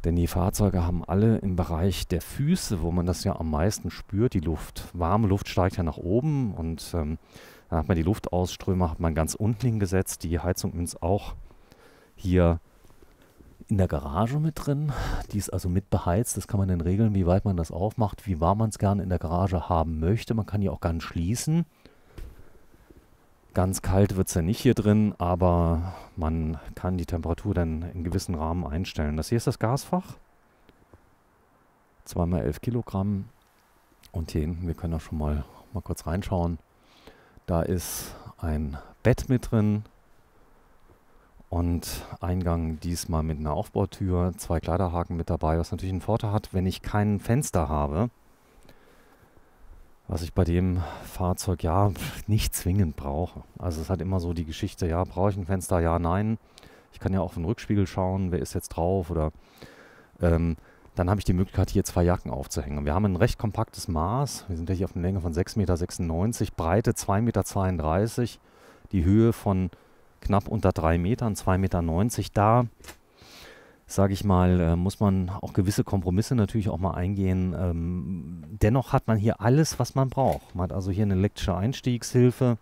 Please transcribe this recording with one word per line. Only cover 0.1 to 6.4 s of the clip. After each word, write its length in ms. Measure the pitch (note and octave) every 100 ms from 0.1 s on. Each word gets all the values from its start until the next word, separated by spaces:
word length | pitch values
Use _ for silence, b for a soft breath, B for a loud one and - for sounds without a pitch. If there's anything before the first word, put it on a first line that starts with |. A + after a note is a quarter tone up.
| E2+
die 120 | E2+
Fahrzeuge 560 | F2 F2+ - G2+ F#2
haben 180 | E2+ E2+
alle 360 | - F#2+ A2+ A2
im 180 | G2 F2+
Bereich 500 | D#2+ D#2+ F#2+ F2+ -
der 140 | E2+
Füße, 600 | - - C#3+ F#3 - G2
wo 100 | E2+
man 140 | F2 F2
das 180 | E2+
ja 100 | G2+
am 160 | - D#2+
meisten 400 | D2+ F2 - E2+
spürt, 440 | - - G2 B2
die 60 | F#2+
Luft. 440 | D#2+ D#2 - - -
Warme 340 | E2+ E2 G#2 G#2+
Luft 220 | G2+ -
steigt 280 | - F2+ -
ja 60 |
nach 140 | E2 -
oben 580 | F2 A2 D#3 C#3+